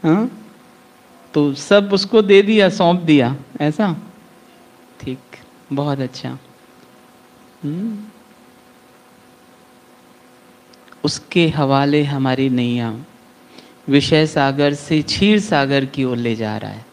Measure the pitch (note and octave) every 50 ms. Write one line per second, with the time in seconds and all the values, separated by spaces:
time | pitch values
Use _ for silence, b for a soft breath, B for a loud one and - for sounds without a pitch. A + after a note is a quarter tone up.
0 | - E3 D#3+ G3 A3 B3+ - - - - - - - - - - - - _ _
1 | _ - - - - - - D#3 D3 D3 C3+ C#3 - - G3+ G#3 G3+ G3+ G3 G3
2 | G3 G3 - A3 G#3+ G3 G3+ G3 G3+ G3+ A3 G#3+ G3+ F#3 F#3 - F#3+ E3+ F3+ F3+
3 | E3+ D#3+ D#3 C#3+ B2 A#2+ C3+ C3+ - - - - D3 D3+ D3+ - A3 G3 E3 D3
4 | - - - - - - - - - - - - - - _ - - _ - -
5 | - C#3 C3 C3+ - _ - - - - _ - - _ C#3+ C#3 C#3+ D3 C#3+ C#3
6 | C3+ B2+ B2+ - - B2+ B2+ C3+ - - - _ _ - - - - - - -
7 | - - _ - _ - _ - - - _ _ - C#3+ D3+ F3 G3+ A#3 G#3+ G3+
8 | G#3+ G#3+ - - - _ - _ - - - _ _ _ - _ _ _ _ _
9 | _ _ _ _ _ _ - _ _ _ - _ - _ _ _ _ _ - _
10 | _ - - _ _ - _ _ _ - - _ _ _ - _ - - - -
11 | - F#3 - - - - - F3 E3+ D#3+ D3+ D3 D3 C3+ C3+ C3+ C#3 C#3+ C#3+ D3
12 | D3 C#3+ C#3+ C#3 C3+ C3 B2+ B2+ C3+ C3+ B2+ B2 B2 A#2+ A#2+ A#2+ A#2 A2+ G#2+ A2+
13 | D3 - - - _ - _ _ - B B B B B B B - - C3+ C#3+
14 | C#3 - E3 D#3 D#3 D#3 - - C#3 C#3 C3+ C#3 D3 C#3+ C#3+ C#3+ - - D#3+ D#3
15 | C#3+ - - - G3 G#3 G#3+ G#3+ G3 G#3+ E3+ D3 C#3 C3+ C#3 C#3 C3+ C3 - -
16 | C3 B2+ B2 A#2+ A#2+ A#2 A2+ A2 A2+ G#2+ G#2+ G#2+ A2 G#2 G2+ A2 A#2 -